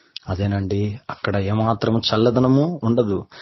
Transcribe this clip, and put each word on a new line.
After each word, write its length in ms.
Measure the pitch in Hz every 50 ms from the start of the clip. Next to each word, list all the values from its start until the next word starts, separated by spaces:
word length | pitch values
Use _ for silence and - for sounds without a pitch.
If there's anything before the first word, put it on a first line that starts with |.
| _ _ - - - -
అదేనండి, 720 | 95 92 101 101 101 101 98 92 98 101 104 104 104 - _ -
అక్కడ 260 | - - - 104 101
ఏమాత్రము 600 | 101 98 98 107 110 110 113 113 110 113 113 110 113
చల్లదనము 840 | 110 - 113 107 113 120 113 123 127 127 131 139 151 170 180 147 -
ఉండదు, 420 | 113 120 127 117 104 95 87 - _ - -